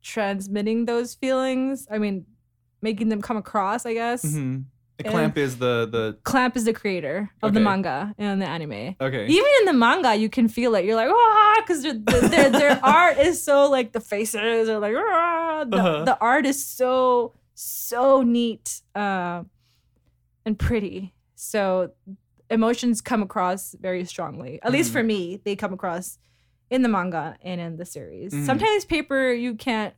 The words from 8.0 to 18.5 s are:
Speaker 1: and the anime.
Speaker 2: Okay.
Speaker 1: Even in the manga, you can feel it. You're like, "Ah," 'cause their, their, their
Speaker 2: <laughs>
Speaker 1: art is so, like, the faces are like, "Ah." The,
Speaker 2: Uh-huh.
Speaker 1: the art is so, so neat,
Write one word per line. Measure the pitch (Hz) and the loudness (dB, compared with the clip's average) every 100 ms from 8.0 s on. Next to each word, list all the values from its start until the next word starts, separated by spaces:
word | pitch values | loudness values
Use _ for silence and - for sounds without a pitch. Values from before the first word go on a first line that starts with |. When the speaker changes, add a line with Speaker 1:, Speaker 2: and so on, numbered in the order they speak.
| 208 208 | -8 -6
Speaker 1:
and | 208 196 | -4 -2
the | 180 | -2
anime. | 165 151 101 123 190 | -6 -8 -8 -10 -4
Speaker 2:
Okay. | 135 127 104 | -4 -2 2
Speaker 1:
Even | 339 554 554 | 4 6 4
in | 392 | 4
the | |
manga, | 269 233 339 262 214 | 4 4 4 2 2
you | 220 | 0
can | - 226 | 2 0
feel | 233 240 | 0 0
it. | 214 | 0
You're | 185 226 | 2 0
like, | 240 | 2
"Ah," | 440 453 427 427 440 | 4 6 6 6 4
'cause | 440 320 | 2 -4
their, | 285 | -4
their, | 226 214 240 - 339 277 | -2 2 4 4 6 6
their | 262 285 277 | 6 4 4
Speaker 2:
<laughs> | |
Speaker 1:
art | 269 311 349 277 | 6 6 6 4
is | 311 339 | 2 2
so, | - 285 285 | 2 4 4
like, | 269 233 | 2 0
the | 220 | -6
faces | - 208 220 214 220 226 220 | -6 -4 -4 -2 0 0 0
are | 214 | 0
like, | 208 247 | -2 -2
"Ah." | 427 349 339 330 330 311 269 | 0 0 2 0 -2 -4 -2
The, | 196 | 2
Speaker 2:
Uh-huh. | 185 151 | 2 2
Speaker 1:
the | 170 - | 0 0
art | 226 277 277 | 2 2 2
is | 277 - | -2 -8
so, | - 254 254 254 247 233 _ _ | -2 0 2 2 2 -2 _ _
so | - - - - 240 269 269 | -16 -12 -10 -6 0 4 6
neat, | 240 240 233 | 4 2 0